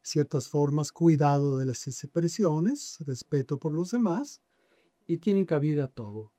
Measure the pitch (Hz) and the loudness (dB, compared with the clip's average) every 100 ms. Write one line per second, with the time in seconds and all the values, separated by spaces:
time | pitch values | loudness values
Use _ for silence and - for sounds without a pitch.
0 | - 156 143 143 - 147 147 151 147 - | -2 -2 0 -2 -2 0 2 0 -4 2
1 | 170 151 143 143 143 135 131 120 - - | 4 6 4 4 2 0 -2 -4 -8 -10
2 | 143 170 170 - 185 151 185 294 - - | -6 -2 -2 2 2 2 0 -2 -8 -12
3 | 143 127 - 143 131 143 156 151 180 240 | -8 -8 -2 -2 -2 -4 -4 -4 -2 0
4 | 214 175 285 - _ _ _ _ _ _ | 0 0 -4 -12 _ _ _ _ _ _
5 | - 165 214 196 185 151 151 147 135 - | -6 -2 2 2 2 0 2 0 -4 -8
6 | 104 104 107 | -12 -12 -14